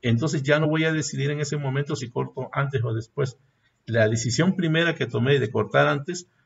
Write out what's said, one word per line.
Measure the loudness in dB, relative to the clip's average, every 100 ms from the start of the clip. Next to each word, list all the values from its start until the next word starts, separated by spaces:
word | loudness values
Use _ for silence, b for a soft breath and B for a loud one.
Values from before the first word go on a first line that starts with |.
entonces | 0 2 2 0
ya | 2 2
no | 2
voy | 2
a | 0
decidir | 0 -2 -4 -2
en | -2
ese | -4 -4
momento | -2 -2 -2 -6
si | -6
corto | -6 -6 -6 -6
antes | -4 -2 0
o | -2
después. | -2 -4 -4 -4 -4 _ _ _ _ -2
La | 2 2
decisión | 2 0 2 2
primera | 2 2 2 2
que | 0 -2
tomé | 0 2 2
de | 2
cortar | -2 0 2 2
antes | 0 -4 -10 -12 _